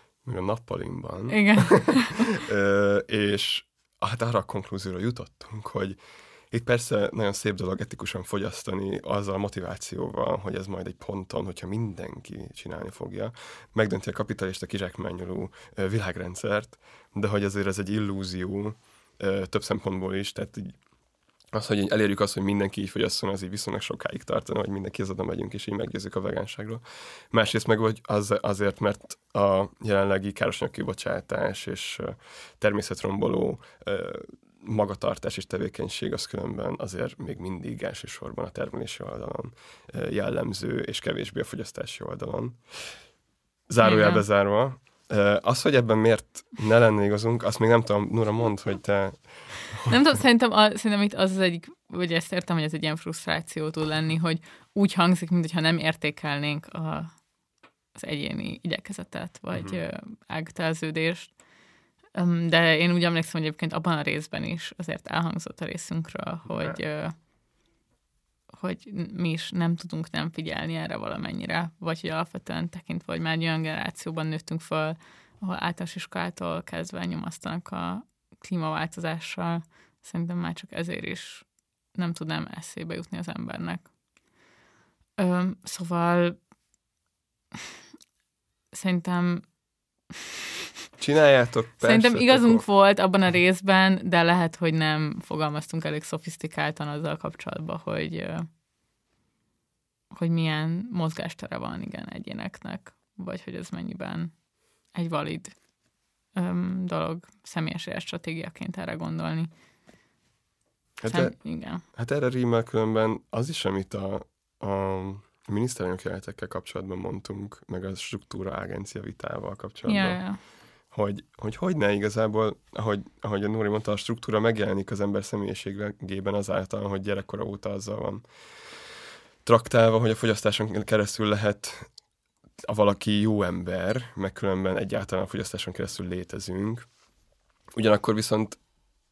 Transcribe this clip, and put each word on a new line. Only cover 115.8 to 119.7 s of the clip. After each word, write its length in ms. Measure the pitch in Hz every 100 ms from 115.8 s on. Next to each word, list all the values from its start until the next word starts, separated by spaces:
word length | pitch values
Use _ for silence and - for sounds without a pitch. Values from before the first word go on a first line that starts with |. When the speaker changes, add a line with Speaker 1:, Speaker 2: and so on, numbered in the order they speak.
| 92 92
Speaker 1:
jelenetekkel 440 | 92 95 - - 98
kapcsolatban 500 | 92 - 95 95 92
mondtunk, 640 | 92 98 - 101 101 - -
meg 180 | 92
a 120 | 95 92
struktúra 560 | - 117 - 101 95
agencia 500 | - 95 95 101 101
vitával 540 | 101 - - - - 98
kapcsolatban. 480 | 101